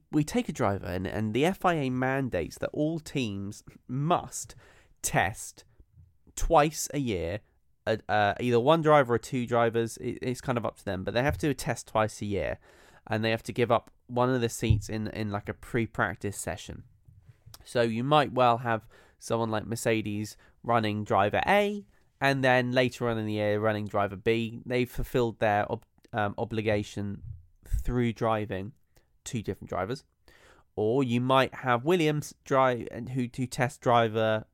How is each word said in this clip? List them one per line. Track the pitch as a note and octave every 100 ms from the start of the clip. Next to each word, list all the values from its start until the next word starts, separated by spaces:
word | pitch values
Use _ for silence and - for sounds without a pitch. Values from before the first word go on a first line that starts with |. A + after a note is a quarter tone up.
| _
we | D3+
take | D3 A#3+ A#3+
a |
driver | D#3 G#2+ G2 G2
and, | F2+ F#2
and | G2+ A2
the | A#2 E3
F | G3 F#3
I | E3
A | C3
mandates | B2+ C3 C3+ B2+ F2 D2+ -
that | -
all | - D3+ E3
teams | - D3 A2+ G2 G2 - - - -
must | B2+ D#3 D#3+ B2+ - - - - - _ _
test | - C#3 F#2 - - - - _ - - - _ _ -
twice | - D#3+ D#3 D#3 -
a | D3
year, | B2 F2+ E2 G#2 _ _ _ _ -
uh, | A2 -
uh, | G#2 G2+ G2
either | B2 A#2
one | B2+ E3
driver | D3+ D3+ A#2+
or | A#2
two | - C3 A#2
drivers. | A#2+ A#2 A2+ A2+ -
It, | A#2+ -
it's | B2+ B2
kind | - A#2+
of | A2
up | -
to | G2+
them, | F#2
but | G2
they | A2
have | C#3+ D3
to | D#3
test | C3 - A#2 -
twice | A2 G#2+ -
a | G#2
year, | F#2+ C2 - - - - - -
and | A2
they | A2+
have | A2+
to | -
give | A#2+ A#2
up | A2+ - _ _
one | A#2+ B2
of | C3
the | A#2
seats | - A2+ G#2+ -
in, | A2 G#2+
in, | - G#2+
like, | G2+ -
a |
pre-practice | - - A#2+ A2 - G#2 G2+ G2+ -
session. | - - - - - _ - - - - - -
So | - B2
you | A#2+ A2+
might | C3 D3+ C3+
well | B2+ B2 A#2
have | A#2+ A2+ - - - _
someone | - A#2 A2+
like | G#2+ -
Mercedes | A#2 A#2+ A2 G#2+ G#2 G#2+ - - _
running | B2 A#2 A2 G#2
driver | G2+ G2+ G2+ G2 -
A, | G3+ G#2 G#3 - _ _ _
and | C#3 C3+
then | C3 B2+ B2
later | B2+ B2+ - A#2+
on | A2+
in | G#2+
the |
year | G#2+ G#2 G#2
running | A2 G#2+ G#2
driver | G#2 G2+ G2
B. | A2+ A#2 A2+ A#2 A2+
They've | B2 B2
fulfilled | - A#2+ C3 A#2 G2+
their | A2 G#2 -
ob-, | A#2+ _ _ -
um, | A#2 G2+ -
obligation | G#2 A2 A2 G#2 G#2 G2+ G2+ G2 - - - _ -
through | - - B2 A#2+
driving | G#2+ A2+ A2 G#2+ F#2+ G2+ - _ _ _ _
two | - A#2
different | G2+ F#2 -
drivers. | F2+ F#2+ C#3 _ _ _ - - - _ -
Or | G#2+ C3
you | B2+ A#2+
might | B2+ C3 B2+ -
have | C3 A#2+
Williams | C#3+ F#3 D3+ D3+ - - -
drive | C3+ C3 A#2+ -
and | - B2
who, | C3 A#2+ -
who | B2
test | - A#2+ -
driver | C3 A#2+ A2+ A2 A2 G#2+ -